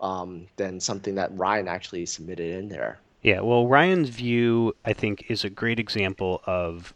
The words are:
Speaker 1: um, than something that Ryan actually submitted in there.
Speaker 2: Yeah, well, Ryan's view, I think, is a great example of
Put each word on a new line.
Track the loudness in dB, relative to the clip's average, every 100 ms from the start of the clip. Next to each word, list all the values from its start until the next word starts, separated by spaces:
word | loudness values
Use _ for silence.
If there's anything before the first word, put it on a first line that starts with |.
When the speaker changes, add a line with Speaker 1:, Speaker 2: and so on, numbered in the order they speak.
Speaker 1:
um, | -6 -4 -6 -12 -14 -6
than | -6 -4
something | -4 -4 -4 -2
that | -2 0
Ryan | 0 0 0
actually | -6 -6 -8 -8
submitted | -8 -10 -8 -6 -6
in | -8
there. | -6 -6 -6 _ _
Speaker 2:
Yeah, | 2 4
well, | 4 4 6
Ryan's | 6 6 4 0
view, | -2 0 4 4 4 2 0 -2
I |
think, | 0 0 -4 -4
is | -4
a | -4
great | -4 -2 -2
example | -2 -2 -2 -2 -2 -2 -2
of | -2 -2 -4 -12